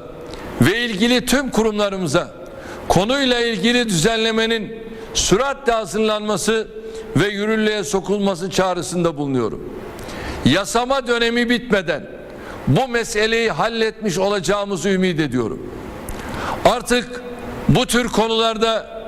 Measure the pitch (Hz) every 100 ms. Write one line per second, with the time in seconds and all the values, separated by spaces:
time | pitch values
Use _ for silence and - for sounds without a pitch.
0 | - - - - - - 123 226 240 185
1 | 233 247 - 262 262 214 220 208 202 190
2 | 175 165 143 - - - - - - 165
3 | 208 277 262 240 233 214 220 247 233 170
4 | 190 226 226 220 226 226 202 - - -
5 | - - - 202 277 269 226 226 196 202
6 | 220 214 214 208 - 220 208 - - -
7 | - - 208 202 214 220 214 214 190 196
8 | 185 202 196 175 185 - 185 175 - 180
9 | 170 143 143 131 110 - - - - -
10 | - - - - - 277 294 233 247 277
11 | 240 233 233 233 240 240 247 202 165 143
12 | 120 - - - - - - 151 262 240
13 | 220 208 220 226 226 156 214 226 220 214
14 | 208 170 196 208 160 202 202 190 196 190
15 | 185 156 151 123 110 - - - - -
16 | - - - - - - 170 240 - 247
17 | 202 - - - - - - 151 247 233
18 | 240 - 226 226 226 220 226 214 - 220